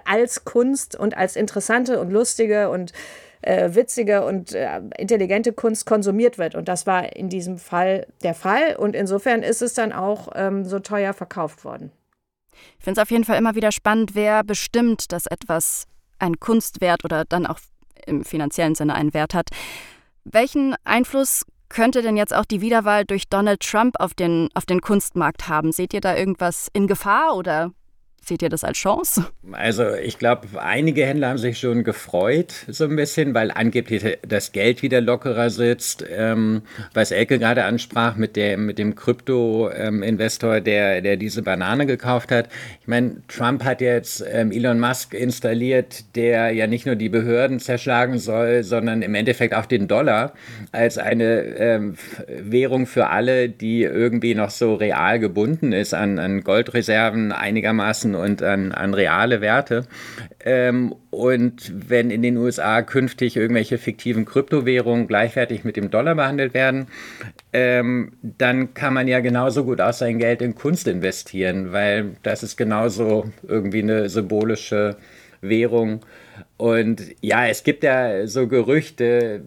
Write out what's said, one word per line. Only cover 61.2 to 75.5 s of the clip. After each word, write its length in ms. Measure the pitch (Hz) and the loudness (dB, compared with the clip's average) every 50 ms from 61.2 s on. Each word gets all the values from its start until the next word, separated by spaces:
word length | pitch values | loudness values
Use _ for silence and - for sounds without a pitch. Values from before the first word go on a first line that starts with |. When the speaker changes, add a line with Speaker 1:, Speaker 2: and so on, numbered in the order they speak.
| 120 127 131 120 123 120 123 - - - 87 101 - - | 2 2 4 4 2 0 0 -6 -12 -12 -12 -12 -2 2
Speaker 3:
wenn 220 | 123 120 117 120 | 2 2 2 2
in 100 | 104 113 | 0 2
den 160 | 120 120 123 | 2 2 2
U 100 | 117 120 | 2 0
S 120 | 123 - - | 0 0 0
A 220 | 80 107 110 117 | 0 2 2 2
künftig 560 | 110 - - 135 131 120 - - 127 113 - | 0 2 0 0 0 0 0 -2 -2 0 2
irgendwelche 400 | 117 110 113 120 110 110 - 127 | 0 2 2 2 2 2 0 -2
fiktiven 480 | - - 117 107 - - 120 113 110 107 | -4 -2 -6 -8 -4 -4 -2 0 0 -2
Kryptowährungen 840 | - - 139 139 - 160 143 120 131 127 123 113 120 120 120 110 | 0 0 0 0 2 0 0 2 2 2 2 2 2 2 0 0
gleichwertig 560 | - 110 101 117 117 - 131 120 - 113 95 - | 2 2 2 2 2 2 0 0 0 -2 -4 -4
mit 120 | 110 - | -4 -4
dem 140 | 107 101 92 | -4 -2 0
Dollar 240 | - 113 139 165 165 | 0 2 2 2 2
behandelt 380 | 151 135 135 143 139 135 127 123 | 2 0 0 0 0 -2 0 2
werden, 340 | 131 131 131 131 135 131 - - - - - - - - - - - _ _ - | 2 2 2 2 0 -4 -8 -12 -18 -18 -18 -16 -16 -16 -16 -18 -20 _ _ 0
ähm, 600 | 123 127 123 123 123 120 123 123 123 104 - - _ | 2 4 4 4 2 2 0 0 -2 -4 -6 -10 _
dann 520 | - 110 - - 127 123 127 131 131 - - | -12 -12 -2 0 2 2 2 2 -2 -4 -4
kann 200 | - 147 135 131 | -4 -2 0 0
man 140 | 127 127 | 0 2
ja 120 | 131 127 127 | 2 2 2
genauso 440 | 120 123 120 123 127 135 113 143 127 | 2 2 2 2 2 2 0 0 0
gut 160 | 127 120 - | 0 0 2
auch 120 | 90 117 120 | 2 2 2
sein 260 | - 123 117 113 113 | 0 -2 -2 0 2
Geld 220 | 117 117 120 113 | 2 2 2 0
in 140 | 123 120 107 | -2 -4 -4
Kunst 320 | - - 147 180 - - | -2 -2 -2 -2 0 0
investieren, 840 | 113 90 90 92 92 - - - - - 92 92 92 90 95 95 90 | -2 -2 0 -2 -4 -4 -6 -12 -8 -4 -2 -2 0 -2 -2 -4 -4
weil 440 | 92 104 104 101 101 110 104 98 82 - - | -2 0 0 2 0 0 -2 -6 -10 -6 -4
das 200 | 107 107 - 113 | -4 -4 -4 -6
ist 140 | 104 - | -8 -4
genauso 680 | - 113 107 104 107 113 120 95 110 113 110 107 107 107 110 - - - | -2 0 0 2 0 0 0 0 0 0 2 2 0 0 -4 -10 -14 -6
irgendwie 360 | - 107 110 98 101 104 110 104 | -4 -2 -2 -2 0 -2 0 0
eine 260 | 110 110 107 104 98 | 2 2 0 0 0
symbolische 880 | 87 110 98 87 107 104 110 113 107 - - - 110 104 104 104 101 - - - - - - - - _ | -2 -2 -2 0 0 0 0 0 -2 -4 -4 -2 0 0 0 0 -2 -6 -14 -20 -20 -20 -20 -20 -18 _
Währung. 580 | 95 98 | -2 0